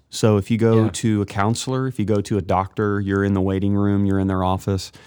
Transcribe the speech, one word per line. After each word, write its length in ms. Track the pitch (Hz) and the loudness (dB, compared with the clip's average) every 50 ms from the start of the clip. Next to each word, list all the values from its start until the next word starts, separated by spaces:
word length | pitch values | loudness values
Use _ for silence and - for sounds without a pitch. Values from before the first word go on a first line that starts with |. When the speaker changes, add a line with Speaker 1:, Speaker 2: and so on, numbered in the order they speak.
| _ _ | _ _
Speaker 1:
So 260 | - - - 110 107 | -4 0 2 4 4
if 160 | 101 98 - | 4 2 0
you 60 | 117 107 | 0 2
go 280 | 113 113 113 110 110 | 4 4 4 4 2
Speaker 2:
Yeah. 40 | 107 - | 2 0
Speaker 1:
to 280 | - - 113 107 101 | -2 -2 0 0 0
a 40 | 101 | -2
counselor, 600 | - - 101 98 107 117 - - 131 131 131 131 131 | -2 -2 -2 0 0 0 -2 -4 -6 -4 -4 -4 -4
if 100 | 123 - | -4 -4
you 40 | 104 | -2
go 140 | 95 107 101 | 0 0 -2
to 180 | 98 - 113 98 | 0 -2 -2 -4
a 40 | |
doctor, 580 | 80 90 92 90 95 95 - - 107 104 101 104 | -2 0 0 -2 -2 -2 -4 -2 -2 0 0 -2
you're 240 | 101 98 98 98 98 | -2 0 0 0 2
in 100 | 101 101 | 2 2
the 60 | 95 | 0
waiting 320 | 95 98 95 95 98 101 101 | 0 0 0 0 0 0 0
room, 320 | 101 101 101 101 98 101 | 0 0 0 2 2 2
you're 140 | 98 98 98 | 2 0 0
in 80 | 95 95 | 0 0
their 160 | 95 92 92 | 0 0 0
office, 480 | 92 92 92 - - 98 95 - - - - - | 0 -2 -2 -2 -2 -4 -4 -4 -8 -14 -20 -20